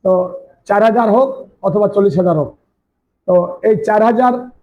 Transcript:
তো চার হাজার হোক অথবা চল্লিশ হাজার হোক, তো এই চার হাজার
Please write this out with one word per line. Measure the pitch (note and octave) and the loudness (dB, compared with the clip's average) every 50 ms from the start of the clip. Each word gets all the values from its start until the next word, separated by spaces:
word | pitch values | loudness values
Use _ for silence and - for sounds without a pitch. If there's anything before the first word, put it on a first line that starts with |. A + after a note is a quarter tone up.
তো | _ F#3+ F#3 F3+ F3+ - - - - - _ _ _ | _ 0 0 0 0 -4 -8 -16 -18 -20 _ _ _
চার | - G3+ G#3 | -2 0 2
হাজার | G#3+ A3+ G#3+ A#3+ A#3 G#3+ | 2 2 2 2 0 2
হোক | G3+ B3 C4+ C4+ - - - - _ _ | 2 2 2 0 -2 -12 -16 -20 _ _
অথবা | - G3 D#3+ G#3 G#3 G3 | -6 -2 0 0 0 0
চল্লিশ | G3+ G#3 G3+ G3+ C#3+ F3 | 0 2 0 2 2 0
হাজার | F3+ F3 E3+ | 0 0 0
হোক, | D#3 C#3+ - - _ _ _ _ _ _ _ _ _ _ _ _ _ _ | -2 -4 -6 -10 _ _ _ _ _ _ _ _ _ _ _ _ _ _
তো | - F3+ F3+ F3 F3 F3+ - | 0 0 0 0 -2 -8 -4
এই | - A3 A3 - - | -2 0 0 0 -2
চার | - G#3+ G#3+ | -2 0 2
হাজার | A3 A#3 A#3 A3+ B3+ B3 B3 B3 B3 - - _ | 2 2 2 2 0 0 0 -2 -10 -14 -20 _